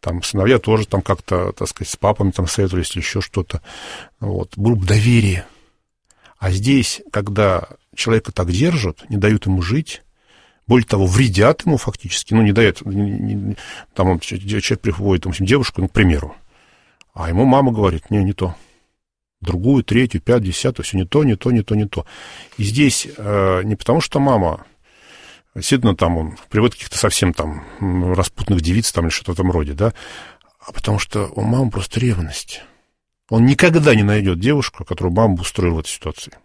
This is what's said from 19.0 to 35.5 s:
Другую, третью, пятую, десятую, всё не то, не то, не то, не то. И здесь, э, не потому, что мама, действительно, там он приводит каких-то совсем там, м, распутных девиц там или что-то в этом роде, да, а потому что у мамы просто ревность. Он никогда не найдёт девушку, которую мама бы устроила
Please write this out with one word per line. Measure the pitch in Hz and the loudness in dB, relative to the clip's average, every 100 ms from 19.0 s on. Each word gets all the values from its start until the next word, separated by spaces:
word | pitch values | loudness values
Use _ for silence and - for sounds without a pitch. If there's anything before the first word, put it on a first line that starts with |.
| _ _ _ _ | _ _ _ _
Другую, | 85 87 104 139 | -6 -2 2 2
третью, | - 110 127 - | 4 2 2 -2
пятую, | - 123 98 | 2 2 2
десятую, | 87 131 123 - | -2 -4 -4 -4
всё | 98 | -2
не | 87 | 0
то, | 147 151 | 2 2
не | 104 | 2
то, | - | 0
не | 120 | 0
то, | 101 107 | 0 -2
не | 104 | -2
то. | - - - - - - - | -6 -10 -14 -20 -20 -20 -6
И | |
здесь, | 104 113 147 - - - | -4 2 2 2 -6 -10
э, | 104 104 95 92 101 | -2 0 2 0 0
не | 104 | -4
потому, | - 143 | 0 0
что | - 143 | 0 0
мама, | 139 123 87 80 - _ _ _ _ - - - _ | 2 2 0 -4 -12 _ _ _ _ -20 -20 -20 _
действительно, | - 90 135 123 90 | -10 0 2 2 2
там | 85 85 | 0 0
он | 80 - - | -4 -10 -4
приводит | 107 120 - | 0 0 0
каких-то | - - | -12 -2
совсем | 107 - 92 | 0 2 0
там, | 80 78 73 - - | 0 -6 -8 -14 -8
м, | 101 90 90 | -4 -2 0
распутных | 90 92 - - 95 | 0 -2 -4 -2 0
девиц | 82 95 113 | 2 0 0
там | - 82 | 0 -2
или | |
что-то | - - | -2 -6
в | 85 | -2
этом | 92 | 0
роде, | 85 71 | 0 -2
да, | 71 110 - - - - - _ _ - | 0 -2 -2 -14 -20 -20 -20 _ _ -14
а | |
потому | - - 104 | -6 -2 -2
что | - 107 98 - | -2 -4 -6 -2
у | |
мамы | 107 123 131 | 0 2 0
просто | 95 92 - | -2 -6 -2
ревность. | 127 98 82 76 - - - _ _ _ _ _ _ | 0 0 -4 -8 -12 -16 -20 _ _ _ _ _ _
Он | 113 120 | 4 4
никогда | 139 180 165 151 113 | 6 4 6 6 4
не | |
найдёт | 101 107 98 87 | 4 2 2 0
девушку, | 107 147 131 - - | 2 0 -2 -8 -10
которую | 85 92 | -4 -2
мама | 87 113 90 | 2 2 0
бы | |
устроила | 85 | -4